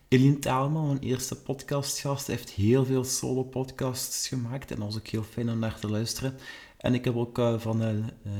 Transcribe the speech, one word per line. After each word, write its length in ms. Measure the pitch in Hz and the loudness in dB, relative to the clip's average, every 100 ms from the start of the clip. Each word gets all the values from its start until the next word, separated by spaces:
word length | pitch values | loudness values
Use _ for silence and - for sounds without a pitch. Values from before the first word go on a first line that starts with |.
| - | 4
Eline 320 | 127 135 143 | 8 8 6
Taalman, 480 | - 131 143 156 151 | 2 0 2 0 0
mijn 120 | 135 | 0
eerste 360 | 120 127 - 127 | 0 -2 -2 -6
podcastgast, 920 | - 135 - 143 139 - 143 139 - | -6 -6 -4 -2 -2 -4 -4 -4 -4
heeft 220 | 117 - | -6 -6
heel 360 | - 101 131 127 | 2 6 6 6
veel 180 | 131 | 2
solo-podcasts 1200 | 123 - 127 127 131 131 131 - 135 123 - - - | 0 -2 -2 -2 -2 -4 -4 -4 -4 -4 -6 -6 -4
gemaakt. 440 | 131 117 131 - | -4 -4 -6 -8
En 60 | 123 | -6
dat 80 | 104 | -6
was 120 | 110 | -6
ook 100 | - | -4
heel 160 | 110 | -4
fijn 260 | 107 - 117 | -4 -4 -2
om 100 | 113 | 0
naar 200 | 110 - | -2 -2
te 100 | 104 | -2
luisteren. 460 | 107 117 - 135 135 - - - - | 0 -2 -2 -4 -6 -12 -16 -18 -4
En 160 | - | 0
ik 120 | 123 127 | 2 2
heb 100 | 117 | 0
ook, 220 | 120 - | -2 0
eh, 220 | 117 113 | 2 2
van, 220 | 113 113 | 0 0
eh, 80 | 113 | 0
eh, 140 | 107 110 - 104 | 0 -4 -8 -8